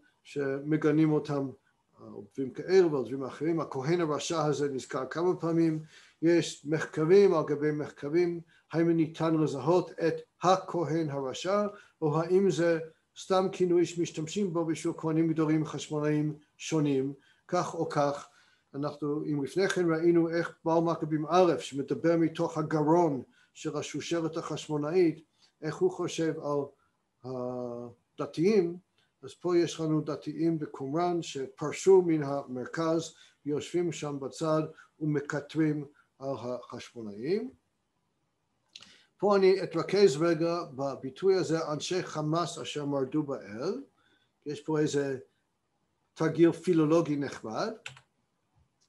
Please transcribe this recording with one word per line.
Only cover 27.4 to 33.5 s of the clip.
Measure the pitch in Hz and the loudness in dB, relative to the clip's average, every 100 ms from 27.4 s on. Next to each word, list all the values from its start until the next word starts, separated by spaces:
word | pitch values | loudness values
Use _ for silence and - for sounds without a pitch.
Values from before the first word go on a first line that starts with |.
| 123 123 123 120 120 - _ - 143 - 175 214 170 180 - _ _ _ | -6 -6 -8 -10 -14 -18 _ -10 -8 0 2 4 2 -2 -14 _ _ _
אז | 135 | -20
פה | - 175 175 | -10 0 2
יש | 165 - | 2 0
לנו | 160 156 | -2 0
דתיים | 151 143 - 147 165 165 | -2 -6 -8 -2 0 0
בקומראן | 147 - 135 151 175 175 | -4 -8 -4 -2 0 -2
שפרשו | 160 139 131 - 151 - 190 190 | -4 -8 -8 -6 -6 2 8 8
מן | 175 156 | 8 2
המרכז, | 139 139 131 127 120 - 165 165 160 - - _ | 0 -4 -6 -8 -8 -2 0 0 -2 -12 -20 _
יושבים | 139 | -6